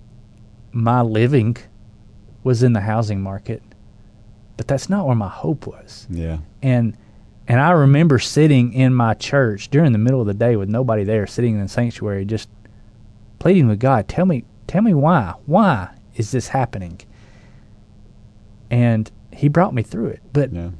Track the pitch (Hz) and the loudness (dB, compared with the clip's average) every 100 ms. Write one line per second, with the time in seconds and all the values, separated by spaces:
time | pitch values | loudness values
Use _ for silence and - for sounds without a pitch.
0 | - - - - - - - 120 113 123 | -20 -20 -20 -20 -20 -20 -10 -4 0 2
1 | 117 110 120 143 107 120 - - - - | 2 2 2 2 0 -2 -8 -20 -20 -20
2 | - - - - 127 120 123 113 104 110 | -20 -20 -20 -8 -2 2 2 2 -2 -2
3 | 107 101 98 98 - 113 - - - - | -2 -4 -6 -10 -10 -12 -14 -20 -20 -20
4 | - - - - - - 117 139 - 202 | -20 -20 -20 -20 -20 -12 -4 -4 -2 -2
5 | 156 120 98 - 156 151 - - - - | 0 -2 -2 -6 -6 -6 -8 -18 -20 -20
6 | - 85 82 82 78 - 135 123 117 - | -14 -10 -8 -8 -12 -6 -2 0 0 -4
7 | - - - - - 123 147 175 139 139 | -16 -20 -20 -14 -2 2 4 4 6 6
8 | 143 127 - - 156 135 123 127 131 127 | 4 2 0 2 4 4 2 2 2 2
9 | 117 110 - 139 123 101 - 151 165 107 | 0 -2 -2 0 0 -2 -2 2 4 4
10 | 117 131 104 101 117 113 98 110 131 110 | 2 0 0 0 0 0 -2 -2 0 0
11 | 98 110 98 - 120 107 98 - 120 - | 0 -2 -2 -2 -2 -2 -4 -4 -4 -4
12 | 107 98 98 110 - - - - - - | -6 -6 -4 -6 -8 -20 -20 -20 -20 -20
13 | - - - - 160 190 127 104 127 127 | -20 -20 -20 -4 2 4 2 2 0 0
14 | - - 185 143 - - - 175 226 160 | -2 -2 -2 -2 -6 -18 -6 -2 0 2
15 | 143 175 92 - - 170 208 120 90 - | 2 2 -2 -8 -2 0 2 0 -6 -16
16 | - - 110 127 - 135 123 101 90 82 | -14 -8 -6 -4 -4 -4 -4 -6 -12 -16
17 | - - - - - - - - - - | -20 -20 -20 -20 -20 -20 -20 -20 -20 -20
18 | - - - - - - - 120 120 113 | -20 -20 -20 -20 -20 -20 -4 0 2 0
19 | 107 - - - 147 151 190 123 107 190 | -4 -10 -20 -2 0 2 0 0 -6 -6
20 | 202 - - 147 135 85 85 85 | -8 -8 -6 -2 -2 -4 -10 -10